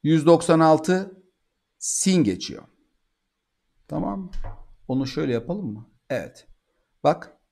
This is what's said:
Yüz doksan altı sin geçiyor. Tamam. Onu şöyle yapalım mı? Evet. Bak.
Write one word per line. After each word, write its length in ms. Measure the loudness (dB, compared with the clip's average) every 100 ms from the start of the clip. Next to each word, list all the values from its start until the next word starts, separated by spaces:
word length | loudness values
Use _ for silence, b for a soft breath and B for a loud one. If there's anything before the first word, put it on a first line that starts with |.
Yüz 240 | 2 4 6
doksan 340 | 6 6 4
altı 600 | 6 4 2 -2 -2 -16 _ _ _ _ _ _
sin 460 | -8 -2 2 2
geçiyor. 380 | 2 -2 -10 -14 -18 _ _ _ _ _ _ _ _ _ _ _ _
Tamam. 420 | -8 -6 -8 -8 -8 -8 -10 -20 -20 -6
Onu 180 | -4 -4
şöyle 260 | -4 -4
yapalım 400 | -4 -4 -8 -8
mı? 180 | -12 -16 _ _
Evet. 360 | -8 -8 -18 _ -20 _ _ _ _
Bak. 320 | -2 -2 -8 _ _